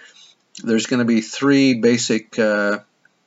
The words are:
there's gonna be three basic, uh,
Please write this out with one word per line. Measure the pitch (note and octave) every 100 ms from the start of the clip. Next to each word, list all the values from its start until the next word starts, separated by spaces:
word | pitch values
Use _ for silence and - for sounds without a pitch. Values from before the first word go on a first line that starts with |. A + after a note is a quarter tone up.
| - _ - _ _ -
there's | A2+ A2+ A2
gonna | B2+
be | A#2 A2+
three | A2 - C#3 C#3 C3+
basic, | A#2+ A#2 A#2+ - A2 - -
uh, | A2 G#2 G2+ G#2 - _ _ _